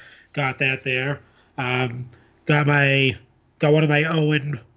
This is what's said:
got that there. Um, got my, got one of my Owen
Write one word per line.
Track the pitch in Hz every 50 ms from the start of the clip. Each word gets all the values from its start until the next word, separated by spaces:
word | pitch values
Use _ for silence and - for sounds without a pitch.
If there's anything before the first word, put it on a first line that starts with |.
| - - - - - _ -
got | 147 143 131 123 -
that | 143 131 131 127 -
there. | 135 131 127 131 143 143 139 - _ _ _ _ _ _ -
Um, | 131 127 127 127 127 120 117 123 123 - - - _ _ _ _ -
got | - 151 147 151 143
my, | 147 143 139 135 135 135 135 131 120 - - _ _ _ _ _ _ -
got | - 147 147
one | 156 160
of | 147
my | 147 147 156
Owen | 156 156 160 151 151 151 147 135 147 143 - - - _